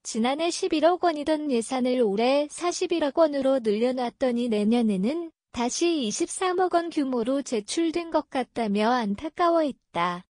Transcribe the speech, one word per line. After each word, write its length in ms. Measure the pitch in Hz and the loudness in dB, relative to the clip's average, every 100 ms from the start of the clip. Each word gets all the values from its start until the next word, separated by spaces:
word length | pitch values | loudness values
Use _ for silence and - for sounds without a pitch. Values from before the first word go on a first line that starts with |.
지난해 480 | - 226 240 285 339 | -8 -2 0 0 -2
십일억 520 | - 381 311 311 359 | -2 -2 4 4 4
원이던 460 | 349 302 302 311 302 | 0 0 -2 -2 0
예산을 520 | 233 220 262 254 254 | -2 -2 -2 0 2
올해 460 | 220 202 240 285 294 | 2 2 2 2 0
사십일억 680 | - 349 339 359 339 294 339 | -4 -4 -2 -2 0 0 2
원으로 440 | 320 285 269 269 | 2 2 2 2
늘려놨더니 920 | 220 208 247 254 240 - 262 240 247 | 0 0 0 0 -4 -2 -2 0 0
내년에는 800 | 208 208 240 226 190 208 330 330 _ _ | 0 2 2 2 2 0 -2 -6 _ _
다시 540 | 240 240 - 339 320 233 | -4 -4 0 0 0 -2
이십삼억 680 | - 349 - 370 359 359 | -2 -4 -2 -2 0 2
원 160 | 339 339 | 0 -2
규모로 520 | 311 269 247 226 277 | -2 -2 -2 0 -2
제출된 680 | - 220 208 - 330 349 330 | -2 -6 -4 -2 -2 -2 -2
것 180 | 320 - | -2 -2
같다며 640 | 269 240 - 214 202 214 | -6 -4 -4 -2 2 2
안타까워했다. 1300 | 247 214 202 311 - 349 339 294 - _ 170 175 175 - | 2 0 -4 -6 0 2 4 0 -4 _ -4 -4 -4 -12